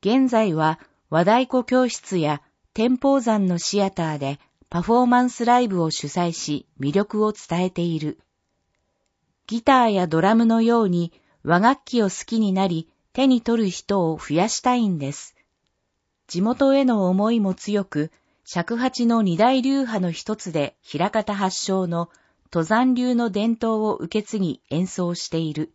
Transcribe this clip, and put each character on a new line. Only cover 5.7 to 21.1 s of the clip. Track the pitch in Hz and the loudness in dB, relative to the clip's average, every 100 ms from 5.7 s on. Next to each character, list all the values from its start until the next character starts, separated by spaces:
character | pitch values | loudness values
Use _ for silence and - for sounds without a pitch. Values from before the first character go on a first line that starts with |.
| 185 | 0
を | 165 | -2
主 | 151 147 | -4 -6
催 | 180 175 | -4 -4
し、 | 160 - 147 - _ | -4 -6 -8 -8 _
魅 | 135 | -2
力 | 180 202 214 214 | 0 0 0 -2
を | |
伝 | 214 - 170 185 | -2 -6 -2 -2
え | |
て | 185 | -2
い | 175 160 | -4 -4
る。 | 151 - _ _ _ _ _ _ _ _ _ _ _ _ - | -6 -10 _ _ _ _ _ _ _ _ _ _ _ _ -8
ギ | 226 | -4
タ | 254 269 | 4 4
ー | 233 | 4
や | 196 180 | 2 0
ド | 160 | 2
ラ | 185 | 4
ム | 226 233 | 4 4
の | 226 | 4
よ | 226 233 | 4 2
う | 214 | 2
に | 175 170 _ _ _ | 0 -2 _ _ _
和 | - 170 | 0 2
楽 | 220 269 | 4 0
器 | - 247 | -2 0
を | 202 | 0
好 | - - | -2 -6
き | 226 | -2
に | 214 | 0
な | 190 196 | 0 0
り、 | 165 165 _ _ | -2 -6 _ _
手 | - 269 | 0 2
に | 254 | 2
取 | 240 233 | 2 0
る | 208 | 0
人 | 175 - 202 165 | -4 -4 0 0
を | 160 | -2
増 | - 147 | -2 0
や | 208 | 0
し | - | -2
た | 254 247 | 0 0
い | 220 | 0
ん | 170 | -2
で | 139 | -6
す。 | 143 - _ _ _ _ _ _ _ _ _ _ | -10 -16 _ _ _ _ _ _ _ _ _ _
地 | 170 | -4
元 | 208 254 269 | -2 2 2
へ | 269 262 | 4 2
の | 220 185 | 2 2
思 | 185 214 | 2 0
い | 233 | 0
も | 196 | -2
強 | 185 - 208 | -4 -4 -4
く、 | 196 151 156 _ _ _ - | -2 -4 -6 _ _ _ -10
尺 | 175 170 233 | -6 -4 -2
八 | 254 254 240 | -4 0 0
の | 233 | 2
二 | 202 165 | 0 2
大 | 226 262 | 2 2
流 | 254 277 | 0 0
派 | 254 220 | -2 -2
の | 180 | -4
一 | 160 - 214 | -6 -8 -10
つ | - | -6
で、 | 160 143 _ _ 147 | -4 -4 _ _ -4
枚 | 190 | -2